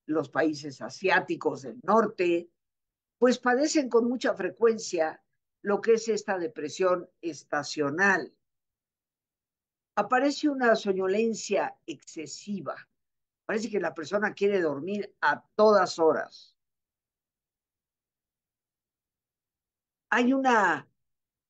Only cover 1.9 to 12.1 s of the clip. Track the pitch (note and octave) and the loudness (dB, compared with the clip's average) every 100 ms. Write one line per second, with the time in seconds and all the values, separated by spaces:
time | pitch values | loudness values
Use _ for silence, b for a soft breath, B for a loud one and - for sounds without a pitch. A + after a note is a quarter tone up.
1.9 | A3 G#3+ - F3 E3+ - _ _ _ _ | 2 2 0 0 0 -4 _ _ _ _
2.9 | _ _ - B3 A#3+ B3 B3 D4+ D#4+ B3+ | _ _ 0 2 2 0 0 2 0 2
3.9 | A#3 A#3 B3 B3+ G3 F3+ - A3+ A3 - | 2 2 0 -2 -2 -6 2 2 2 -2
4.9 | F3 D#3 - _ _ _ _ G3+ G3+ G3+ | -2 -2 -6 _ _ _ _ -2 0 2
5.9 | A3+ A3+ G#3 - F#3+ D#3+ D#3+ D3 - F#3 | 2 2 -4 -2 -4 -4 -8 -8 -2 0
6.9 | F3+ E3 _ E3+ D3 - - - - C#3+ | 0 -4 _ -12 -12 -6 -6 -4 -4 -2
7.9 | D3+ G3 F#3 A#2+ _ _ _ _ _ _ | 2 2 2 -2 _ _ _ _ _ _
8.9 | _ _ _ _ _ _ _ _ _ _ | _ _ _ _ _ _ _ _ _ _
9.9 | - G3+ B3+ C#4+ C#4 D4+ C4+ A#3+ G#3+ G#3 | -6 0 2 2 0 -2 2 2 2 2
10.9 | F#3 F#3 G3+ A3+ A3 - F#3+ D3 - - | 0 0 0 0 -2 -2 -2 -2 -6 -14
11.9 | D3 - | -14 -14